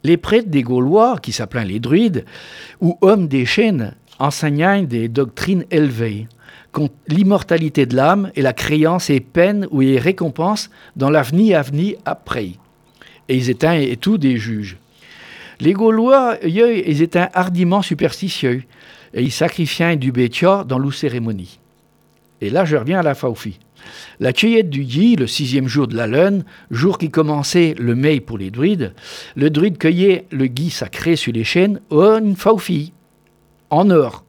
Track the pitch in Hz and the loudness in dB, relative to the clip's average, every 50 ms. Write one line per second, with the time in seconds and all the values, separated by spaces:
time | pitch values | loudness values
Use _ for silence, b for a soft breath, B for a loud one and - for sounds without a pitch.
0 | - 170 170 170 - - 208 240 226 196 151 139 123 113 127 123 127 135 170 214 | 2 2 0 0 0 0 0 0 0 0 -2 -2 0 0 -2 0 0 2 4 4
1 | 226 247 247 156 - - 110 - 117 98 - 123 110 92 95 110 117 117 147 196 | 2 2 0 -4 -8 -10 -8 -8 -8 -6 -6 -6 -6 -4 -6 -6 -2 0 2 2
2 | 240 226 165 113 B B B B B B B B B B B B 180 165 170 - | 2 2 0 -4 B B B B B B B B B B B B -2 -2 0 2
3 | - 190 220 208 175 151 135 135 123 117 - - 233 220 196 135 113 101 - _ | 4 4 4 4 2 0 0 -2 0 0 0 0 2 2 0 -2 -4 -6 -10 _
4 | _ _ - _ 131 147 - - 160 151 143 147 160 190 202 202 185 139 120 117 | _ _ -8 _ -4 -4 -2 -2 -2 -2 0 2 2 2 2 0 0 -2 -2 -4
5 | 113 117 113 135 135 113 - - - 175 196 180 151 - 180 156 151 139 120 110 | -4 -2 -2 -2 -2 -2 -4 -6 -2 -2 -2 -2 -2 0 0 0 2 0 0 -2
6 | 117 110 104 101 110 117 _ B B B B B B B - 135 151 139 - _ | -4 -4 -4 -8 -10 -14 _ B B B B B B B -6 -4 -4 -4 -6 _
7 | _ - 151 180 202 190 202 190 - - 170 165 160 151 - 151 135 120 123 127 | _ -2 0 2 4 4 2 2 2 0 0 0 0 0 0 0 0 2 2 2
8 | 135 156 190 202 196 185 - - 139 131 120 - - 151 151 156 156 160 175 180 | 4 4 2 2 0 -4 -2 0 0 0 0 -2 -2 0 2 2 2 2 2 0
9 | - - 143 131 117 - _ 170 175 196 208 208 190 - 160 135 135 135 135 123 | 0 0 0 0 0 -2 _ 2 2 4 2 -2 -4 -2 0 2 2 4 2 2
10 | 120 170 190 - 170 160 120 - 160 190 214 208 - - B B B B B - | 2 0 -2 -2 -4 -6 -4 -2 -2 -2 -2 -4 -6 -12 B B B B B -2
11 | 135 139 151 156 135 113 147 180 220 220 185 156 139 127 143 147 175 208 - - | 0 2 4 2 2 2 2 2 4 4 4 2 0 -2 -2 -2 -2 -2 -4 -6
12 | - 139 - - _ - - 120 104 90 92 - _ _ _ _ _ b b b | -8 -8 -8 -8 _ -8 -6 -6 -6 -8 -10 -16 _ _ _ _ _ b b b
13 | b b b b b - 131 127 123 123 120 - 151 160 170 160 139 127 123 117 | b b b b b -2 -2 0 0 -2 -2 0 2 2 2 2 0 -2 -4 -2
14 | - 190 220 202 143 135 127 113 104 113 110 107 104 95 90 92 _ _ B B | 0 0 0 2 2 0 0 0 -2 -4 -6 -6 -8 -10 -14 -18 _ _ B B
15 | B B B B B B B B B B B B - 156 202 190 220 220 220 220 | B B B B B B B B B B B B 0 0 2 4 2 2 4 4
16 | 226 254 269 269 254 240 214 - - 170 165 208 233 240 233 190 - - 151 143 | 4 4 4 4 4 2 -2 -2 -4 -2 2 2 2 2 2 0 0 0 2 0
17 | 165 165 - 175 175 - - 185 180 185 180 175 180 175 185 208 185 - 180 143 | 0 2 2 0 0 0 0 -2 -2 0 0 0 2 2 2 0 0 -2 -2 -2
18 | - - - - 196 185 - - - 127 123 131 127 B B B B B B B | -2 -4 -4 -4 -8 -8 -6 -2 -2 -2 -2 -2 -6 B B B B B B B
19 | B B - 104 123 131 113 - 156 131 - - 170 139 - - 170 170 170 147 | B B -4 -2 -2 -2 0 -2 -2 -2 -2 -4 -4 -4 -2 -2 0 0 0 0
20 | 127 135 123 123 127 117 - - 170 180 196 196 190 127 131 127 135 139 135 - | -2 -2 0 0 0 0 0 0 2 2 2 2 0 -4 -4 -2 -2 -4 -4 -4
21 | - 139 120 123 117 113 107 95 90 90 - _ _ _ _ _ _ _ _ _ | -6 -4 -4 -4 -6 -6 -6 -8 -10 -14 -18 _ _ _ _ _ _ _ _ _
22 | _ _ _ _ _ _ _ _ 110 101 120 175 190 156 151 139 110 139 185 190 | _ _ _ _ _ _ _ _ -8 -2 0 0 0 2 0 -2 0 -2 -2 0
23 | 170 151 135 - - 127 113 - - 113 92 _ _ _ B B B B B B | 0 -2 -2 -2 -4 -6 -6 -6 -10 -12 -12 _ _ _ B B B B B B
24 | B B B B - - - - 214 226 233 226 208 170 139 139 139 123 120 151 | B B B B -4 -2 0 0 0 2 2 2 2 0 -4 -6 -6 -4 0 2
25 | 202 240 240 165 127 - - - 151 123 127 139 135 127 113 147 135 117 113 113 | 4 4 4 2 0 -2 -2 -4 -4 -2 0 -2 -2 0 0 0 -2 0 -2 -4
26 | 117 107 113 147 175 202 202 190 - B B B B B 117 117 143 202 185 - | -2 0 2 2 2 2 2 -2 -4 B B B B B -4 0 0 0 0 0
27 | 175 156 - 160 156 151 151 147 139 - - 180 170 160 - - 120 120 117 123 | -4 -2 0 0 0 0 0 -2 -2 0 2 2 2 2 0 -2 -2 -2 0 2
28 | 135 151 151 131 - - 117 98 98 95 101 120 143 190 214 175 123 92 B B | 2 2 2 0 -2 -6 -10 -8 -8 -8 -4 -2 0 0 0 0 -4 -8 B B
29 | B B B B B B B 139 139 156 147 147 175 214 170 - - 160 170 175 | B B B B B B B 0 0 2 2 2 0 0 0 0 0 0 2 4
30 | 190 196 185 - - _ - 135 135 127 120 127 156 170 - - 123 98 - - | 2 2 2 0 -2 _ -4 -2 -2 -2 -2 -4 -6 -6 -6 -6 -10 -10 -10 -6
31 | - 165 170 - - 123 113 113 113 - - 175 185 208 202 - - _ 156 151 | -2 0 0 0 -2 -4 -4 -4 -4 0 2 2 2 2 0 -4 -6 _ 2 4
32 | 185 214 220 220 220 208 190 - - 196 220 190 - - 180 147 147 170 _ _ | 6 6 4 4 2 0 -2 0 2 2 2 2 0 -4 -4 -4 -4 -8 _ _
33 | _ _ _ _ _ _ _ _ _ _ _ _ _ _ 147 156 190 208 180 160 | _ _ _ _ _ _ _ _ _ _ _ _ _ _ 0 2 4 6 4 4
34 | 135 117 - - _ | 4 2 -4 -12 _